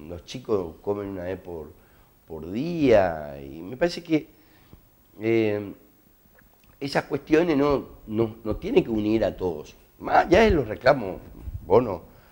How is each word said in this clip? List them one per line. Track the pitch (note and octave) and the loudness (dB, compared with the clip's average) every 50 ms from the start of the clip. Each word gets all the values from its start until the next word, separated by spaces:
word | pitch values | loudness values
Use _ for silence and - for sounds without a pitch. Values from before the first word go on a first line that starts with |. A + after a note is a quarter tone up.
| D2+ D#2+ | -16 -14
los | E2+ E2 - | -14 -14 -14
chicos | - - C3 B2+ - A2 G2 F2+ E2 D#2+ - | -14 -14 -12 -4 -2 -2 -2 -2 -4 -8 -8
comen | - G2+ G2+ G2+ G2+ G2 | -6 -6 -6 -4 -6 -8
una | G2 F#2 F2 | -10 -10 -8
vez | F2+ F#2+ F2+ | -8 -8 -10
por, | - F2+ F2 D#2+ D2+ D2+ - - _ _ _ _ _ _ _ _ _ - | -10 -12 -14 -14 -14 -16 -18 -20 _ _ _ _ _ _ _ _ _ -14
por | E2 D#2 D#2 E2+ | -14 -12 -10 -10
día, | F#2+ A#2 D3 E3+ F3 E3 D3 C3 A2 G2+ F#2+ F2+ E2 D#2 D2 D2 C#2 C#2+ | -8 -8 -6 -6 -2 0 4 6 6 6 6 4 0 -4 -8 -12 -12 -14
y | C#2 C#2 C#2 D#2+ | -14 -14 -14 -14
me | E2+ F#2 B2 B2+ | -14 -14 -4 -2
parece | E3+ F3 F3 F#3 E3+ | -2 -2 -2 -4 -4
que, | D#3+ D#3+ D3+ D3+ - _ _ _ _ _ _ _ _ - - _ _ _ _ _ _ _ - | -2 -2 -2 -2 -4 _ _ _ _ _ _ _ _ -20 -20 _ _ _ _ _ _ _ -6
eh, | G#2+ A2+ A#2 A2+ A2 G#2+ G#2 G#2 G#2 G2 D2+ - - _ _ _ _ _ _ _ _ _ _ _ _ _ _ _ _ _ _ _ | -2 0 2 2 2 2 0 -2 -6 -8 -12 -16 -20 _ _ _ _ _ _ _ _ _ _ _ _ _ _ _ _ _ _ _
esas | C#3 C#3 - E3 - | -10 -4 -4 -4 -2
cuestiones | - C#3+ C3+ - - D3+ D#3 E3+ F3 D3+ C3+ | -2 -4 -8 0 2 2 4 4 4 2 2
no, | C#3+ D3 C#3+ C3 - - - - - A2 | 2 2 2 0 -2 -6 -14 -18 -12 -4
no, | G#2+ G#2+ A2+ A2 A2 - - | -2 0 0 0 -2 -6 -8
nos | A2 G#2+ - | -6 -6 -6
tienen | - F#3+ C#4 F#3+ - | -6 0 2 2 2
que | B2 | 2
unir | A2+ G#2+ G#2 G#2+ A2 A2 G#2 | 0 -2 0 2 2 2 2
a | F#2 E2+ | 0 -2
todos, | - G2 F2+ E2 D2+ D#2 - - - _ _ _ - | -2 -4 -4 -4 -6 -8 -14 -18 -20 _ _ _ -12
más | - - - - - - | -4 2 2 2 4 6
allá | E3+ G3+ | 6 6
de | A3+ G#3+ | 6 6
los | F#3+ D#3 A#2 G#2 | 4 2 0 -2
reclamos, | G#2 - - B2+ D3 C3+ G#2+ F#2+ E2 D2 - - - - - - - - - | -6 0 2 4 4 4 0 -4 -8 -8 -12 -16 -20 -16 -12 -12 -12 -10 0
vos | D#2+ F#2 A#2 B2+ | 4 4 6 6
no, | A2+ F#2 E2 - - - - - - | 4 0 -6 -10 -14 -20 -20 -20 -20